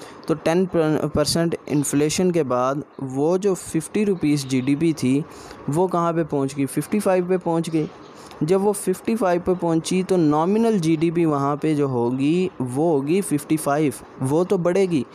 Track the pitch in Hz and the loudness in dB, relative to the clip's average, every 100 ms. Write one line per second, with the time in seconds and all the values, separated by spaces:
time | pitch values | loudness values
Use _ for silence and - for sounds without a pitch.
0 | - - - 156 - 175 180 170 156 151 | -18 -12 -4 -2 0 0 2 0 2 0
1 | 151 151 147 165 165 - - 147 135 143 | 0 0 0 0 0 -2 -2 -2 0 0
2 | 151 151 185 170 131 123 127 147 - - | 0 2 2 2 0 2 0 -2 -8 -10
3 | 135 131 156 185 196 180 - 165 - 208 | -6 0 2 2 0 -2 -4 -6 -2 0
4 | 208 185 151 147 135 131 127 143 165 151 | 0 2 2 0 0 0 0 2 0 0
5 | 127 139 160 - - - - 151 185 175 | 0 0 -2 -12 -18 -12 -4 0 0 0
6 | 170 165 156 143 135 143 135 - - 214 | 0 0 -2 -2 -2 -2 -4 -4 -2 -2
7 | 202 185 180 185 175 165 165 160 160 - | 2 0 0 -2 0 -2 0 -2 -4 -8
8 | - - - - 156 190 208 202 185 185 | -20 -20 -20 -6 0 2 2 0 -2 -4
9 | - 226 190 175 185 180 170 165 - 185 | -2 0 2 0 0 0 0 0 0 -2
10 | 185 180 151 151 170 214 226 208 160 160 | 2 2 4 4 2 2 2 2 2 2
11 | 165 170 160 143 139 147 156 147 139 123 | 2 2 2 2 0 0 0 0 0 2
12 | 120 131 143 175 185 - 127 131 170 143 | 0 0 2 2 0 -4 -4 0 2 2
13 | 143 190 190 147 - 156 147 147 151 - | 2 0 0 -4 -2 -2 0 0 0 -2
14 | - - 131 156 180 196 170 190 190 156 | -14 -6 0 0 2 0 2 2 2 0
15 | - | -4